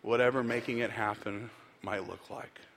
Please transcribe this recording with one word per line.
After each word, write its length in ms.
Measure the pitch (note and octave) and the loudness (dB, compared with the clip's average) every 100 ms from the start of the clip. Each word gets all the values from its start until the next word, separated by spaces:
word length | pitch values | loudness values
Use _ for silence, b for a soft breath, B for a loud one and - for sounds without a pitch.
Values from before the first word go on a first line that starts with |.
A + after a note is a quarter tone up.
whatever 420 | G#2 A#2 B2 C3 | 2 6 6 6
making 360 | A#2 A#2+ A#2 A#2+ | 2 0 0 -2
it 120 | A2+ | -2
happen 580 | A2 G#2+ G#2 G#2+ G2+ F2 B B B | 0 -2 -2 -6 -8 -10 B B B
might 260 | G2 G2 F#2 | -6 -4 -4
look 220 | F2+ - | -10 -12
like. 300 | A#2 B2 - - | -12 -12 -16 -20